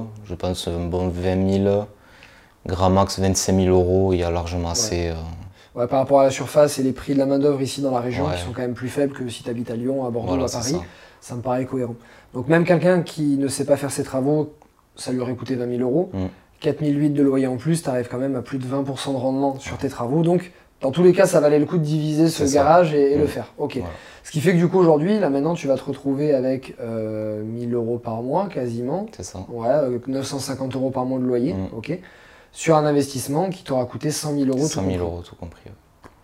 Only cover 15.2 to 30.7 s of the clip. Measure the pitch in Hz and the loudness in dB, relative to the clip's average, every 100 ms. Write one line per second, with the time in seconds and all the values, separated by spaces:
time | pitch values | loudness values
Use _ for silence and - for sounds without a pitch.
15.2 | 123 123 120 131 123 123 127 147 185 95 | -2 -6 -4 -4 -2 -2 0 0 0 -2
16.2 | 92 - _ _ 156 143 151 143 147 143 | -6 -6 _ _ -4 -2 0 2 2 4
17.2 | 139 135 131 123 156 165 151 127 120 123 | 4 4 0 -2 0 0 0 -2 -2 -4
18.2 | 135 131 113 135 127 139 139 131 - 135 | -2 -4 -4 -6 -4 -4 -4 -4 -4 -2
19.2 | 131 131 139 131 - 120 139 - 120 151 | 0 0 0 -2 -8 -6 -6 -4 -2 2
20.2 | 165 175 175 - _ _ 131 135 180 180 | 4 2 0 -14 _ _ -2 4 6 6
21.2 | 185 165 147 147 151 175 151 156 151 151 | 6 6 6 4 4 0 0 0 0 4
22.2 | 165 160 143 143 143 170 175 147 139 143 | 4 4 2 4 6 6 6 4 4 4
23.2 | 147 - 113 - 147 127 90 78 - - | 2 -2 -10 -6 -4 -4 -6 -10 -18 -20
24.2 | - 151 143 175 175 185 170 151 165 214 | -6 0 2 4 4 4 6 6 4 2
25.2 | 170 139 147 170 135 131 - 127 139 139 | 2 2 0 -2 0 -2 -2 -6 -2 0
26.2 | 151 135 127 131 - - 120 113 110 107 | 2 2 2 -2 -6 -12 -8 -6 -4 -4
27.2 | 107 107 107 117 120 120 113 120 120 113 | -6 -6 -8 -6 -4 -2 -2 -4 -6 -6
28.2 | 123 156 196 143 123 117 123 170 220 - | -4 -2 -2 -4 -6 -6 -4 -6 -8 -12
29.2 | - 95 95 117 117 147 135 123 131 131 | -14 -12 -12 -6 0 0 0 -2 -4 -6
30.2 | 135 143 123 131 135 | -6 -8 -8 -6 -6